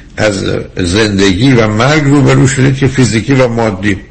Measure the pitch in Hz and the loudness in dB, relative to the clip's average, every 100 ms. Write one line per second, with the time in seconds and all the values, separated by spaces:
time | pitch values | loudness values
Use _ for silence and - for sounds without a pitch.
0 | - - 107 98 98 101 - - 87 101 | -18 -4 -2 -2 -4 -6 -8 -6 -2 0
1 | 107 98 98 92 135 120 110 107 131 156 | 0 2 0 2 2 2 2 0 0 0
2 | 139 143 131 135 135 - 135 131 127 - | 2 2 2 2 2 2 0 0 -2 0
3 | 113 110 101 135 123 117 113 92 104 95 | 0 0 0 0 0 0 -2 -2 -4 -6
4 | - | -10